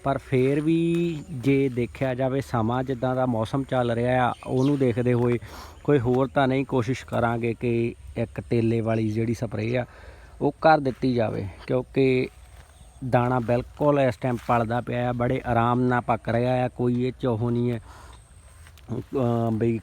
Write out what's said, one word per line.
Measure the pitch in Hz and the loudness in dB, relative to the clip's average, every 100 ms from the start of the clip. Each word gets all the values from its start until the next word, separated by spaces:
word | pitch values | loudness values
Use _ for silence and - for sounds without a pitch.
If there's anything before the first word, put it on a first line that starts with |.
ਪਰ | 139 135 | -4 -4
ਫੇਰ | - 127 131 147 | 0 2 2 2
ਵੀ | 151 165 165 170 170 156 139 | 0 0 0 0 -2 -4 -10
ਜੇ | 135 131 139 139 | -4 0 2 2
ਦੇਖਿਆ | 120 120 - 131 127 | -2 -4 -4 -4 -2
ਜਾਵੇ | 131 135 | -2 -2
ਸਮਾਂ | - 120 110 127 | -2 0 0 0
ਜਿੱਦਾਂ | 131 123 127 127 | -2 -2 -2 0
ਦਾ | 127 | 0
ਮੌਸਮ | 110 113 139 | 0 -2 -4
ਚੱਲ | 131 127 120 | -2 -2 0
ਰਿਹਾ | 117 123 127 120 | 0 0 2 0
ਆ | - - | -2 -2
ਉਹਨੂੰ | 131 135 143 | 0 2 2
ਦੇਖਦੇ | 127 117 123 | 2 2 2
ਹੋਏ | 120 120 120 - - - - | 2 2 0 -6 -16 -18 -6
ਕੋਈ | - 147 | 2 2
ਹੋਰ | 117 123 131 | 4 2 2
ਤਾਂ | 147 131 | 2 2
ਨਹੀਂ | 131 131 | 2 0
ਕੋਸ਼ਿਸ਼ | 131 110 127 - | -2 0 -4 -4
ਕਰਾਂਗੇ | 113 117 117 117 | -2 0 0 -2
ਕਿ | 110 123 117 117 - - - | -2 -2 0 -2 -6 -10 -6
ਇੱਕ | 113 - | -6 -6
ਤੇਲੇ | - 120 113 117 | -2 0 2 0
ਵਾਲੀ | 110 113 110 | 0 0 0
ਜਿਹੜੀ | 107 113 | -2 -2
ਸਪਰੇਅ | 113 113 107 113 123 | -2 -4 -4 -2 -2
ਆ | 120 - - - - - | -4 -10 -20 -20 -16 -2
ਉਹ | 139 - | -2 4
ਕਰ | 160 156 | 4 6
ਦਿੱਤੀ | 135 113 131 | 2 -2 0
ਜਾਵੇ, | 120 107 110 101 - - | 0 0 -2 -8 -8 -4
ਕਿਉਂਕਿ | 127 127 139 131 127 135 - - - - - - - 131 | -2 0 2 2 2 -2 -8 -20 -20 -20 -20 -20 -10 0
ਦਾਣਾ | 123 123 127 | 2 2 0
ਬਿਲਕੁਲ | 113 120 - - 147 143 | 0 -2 -2 0 2 4
ਇਸ | 131 - | 2 0
ਟਾਈਮ | 131 120 - | -4 -2 0
ਪਲਦਾ | 120 113 120 | 0 2 -2
ਪਿਆ | 113 123 123 | -4 -4 -2
ਆ, | |
ਬੜੇ | 123 123 127 123 | -2 -2 -2 0
ਆਰਾਮ | 117 117 123 | 2 2 2
ਨਾਲ | 123 123 | 2 2
ਪੱਕ | 120 117 - | 0 -2 0
ਰਿਹਾ | 113 123 127 127 | 0 2 0 -2
ਆ, | |
ਕੋਈ | - 123 123 127 | -2 0 0 -2
ਇਹ | - | -2
'ਚ | 131 | -2
ਉਹ | 107 120 | 0 0
ਨਹੀਂ | 120 120 | 0 -2
ਹੈ, | 117 - - - - - - - - - - - | -4 -8 -20 -20 -20 -20 -20 -20 -20 -20 -18 -10
ਅਹ, | 113 - 139 120 117 113 | -10 -4 -2 0 0 0
ਬਈ | 110 117 113 | 0 0 0